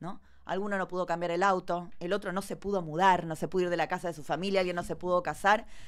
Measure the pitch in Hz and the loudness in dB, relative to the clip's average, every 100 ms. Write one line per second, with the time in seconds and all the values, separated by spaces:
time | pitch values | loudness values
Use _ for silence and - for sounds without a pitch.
0 | 160 - - - - 185 208 196 185 185 | -12 -10 -14 -16 -6 -4 -2 -2 -2 -2
1 | 175 170 175 170 196 185 185 175 175 - | -2 0 0 2 4 2 0 -4 -4 -8
2 | 175 202 202 180 196 - 196 196 165 151 | -2 -2 -2 -4 -4 -6 -2 -2 -2 4
3 | 190 180 170 160 156 185 180 170 156 180 | 6 6 2 -4 -2 0 0 0 0 -2
4 | 170 156 147 151 190 196 185 175 - 156 | -4 -6 -4 -2 2 2 2 -2 -4 -4
5 | 180 180 175 151 196 214 226 - | 2 2 0 0 4 4 2 -12